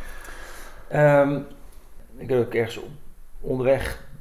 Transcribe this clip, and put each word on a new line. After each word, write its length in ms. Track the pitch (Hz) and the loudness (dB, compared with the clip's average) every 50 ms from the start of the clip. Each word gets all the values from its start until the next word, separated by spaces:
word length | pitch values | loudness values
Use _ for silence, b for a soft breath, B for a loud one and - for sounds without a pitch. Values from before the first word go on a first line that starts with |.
| B B B B B B B B B B B B B B B B B - | B B B B B B B B B B B B B B B B B -2
Ehm, 520 | - 147 151 147 143 143 143 139 143 143 - - - - - - - - - - - - - - - 135 | 4 6 6 8 8 8 6 6 2 0 -4 -8 -12 -16 -16 -16 -16 -18 -18 -16 -16 -16 -16 -16 -14 -12
ik 120 | 127 120 | -2 2
heb 100 | 131 123 | 2 4
ook 140 | 117 113 - | 4 2 2
ergens 240 | 113 113 110 - - | 0 0 0 -2 -8
op, 120 | - - 151 - - - - - - - - - | -12 -12 -12 -12 -14 -14 -14 -14 -14 -14 -10 -8
onderweg, 640 | - - 135 127 127 127 135 123 - - - - - - - - | -4 -2 0 2 4 4 4 4 2 -2 -6 -8 -10 -12 -14 -14